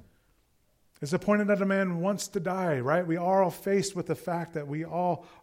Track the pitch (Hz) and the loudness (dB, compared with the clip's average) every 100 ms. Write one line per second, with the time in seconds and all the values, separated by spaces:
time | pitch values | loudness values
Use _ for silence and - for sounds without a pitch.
0 | - _ _ _ _ _ _ _ _ - | -20 _ _ _ _ _ _ _ _ -12
1 | 143 175 190 208 202 202 196 196 196 170 | -4 -2 2 2 4 2 2 2 0 0
2 | 180 202 - 196 175 185 180 143 123 165 | -2 -2 -4 -4 -2 -2 0 0 2 2
3 | 180 165 175 190 185 - - 196 190 180 | 2 0 2 4 4 0 0 0 0 -4
4 | - 160 - 170 165 160 147 147 165 160 | -4 -4 -4 -4 -4 -6 -6 -6 -4 -2
5 | 180 165 - - | 0 0 -4 -14